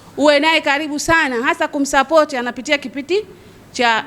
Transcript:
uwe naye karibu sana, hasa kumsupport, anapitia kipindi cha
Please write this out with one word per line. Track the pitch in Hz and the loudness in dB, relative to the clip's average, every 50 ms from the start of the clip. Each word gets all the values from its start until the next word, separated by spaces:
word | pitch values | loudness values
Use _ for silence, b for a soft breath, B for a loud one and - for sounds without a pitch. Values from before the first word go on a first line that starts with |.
| - - - - | -20 -12 -4 2
uwe | 269 302 294 277 | 4 4 4 4
naye | 294 320 320 311 | 4 2 2 2
karibu | 311 302 277 285 320 294 294 294 | 2 0 0 -2 -2 -4 -6 -4
sana, | - - 330 330 311 269 254 226 247 | 0 0 2 2 2 0 -2 -2 0
hasa | 302 339 - 330 302 | -2 0 0 -2 -2
kumsupport, | - 294 277 277 294 277 269 269 320 320 302 294 285 | -2 -2 -2 0 0 0 2 4 4 2 2 2 0
anapitia | 247 240 247 240 262 226 294 302 285 | -4 -6 -6 -8 -8 -6 -4 -4 -4
kipindi | - 247 - 233 247 - 349 415 427 B B B B B B B B - | -4 -6 -10 -10 -6 -2 -2 -2 -4 B B B B B B B B -10
cha | - - 240 233 226 220 - | -4 0 0 2 2 0 -2